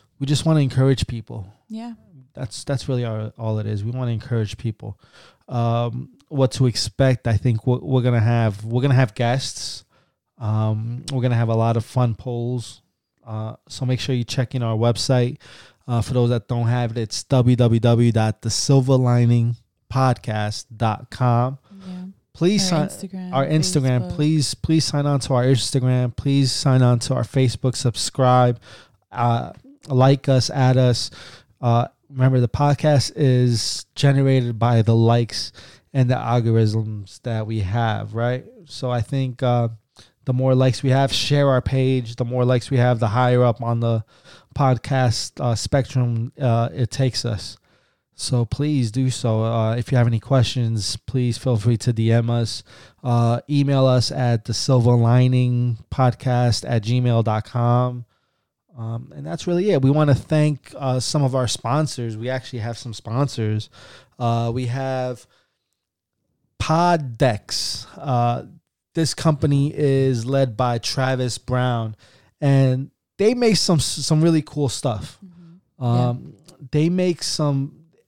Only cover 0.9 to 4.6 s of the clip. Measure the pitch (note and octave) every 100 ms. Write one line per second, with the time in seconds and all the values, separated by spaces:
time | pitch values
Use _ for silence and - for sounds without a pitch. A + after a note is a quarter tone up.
0.9 | C3+ - A#2+ G#2+ A2+ G2 - _ A3 A#3+
1.9 | A3+ _ D#3 B2+ - - - - C#3 -
2.9 | B2 A#2+ G#2+ G#2+ - A2+ A2 G#2+ G#2+ G#2
3.9 | B2 B2 A2+ - A#2 G#2 -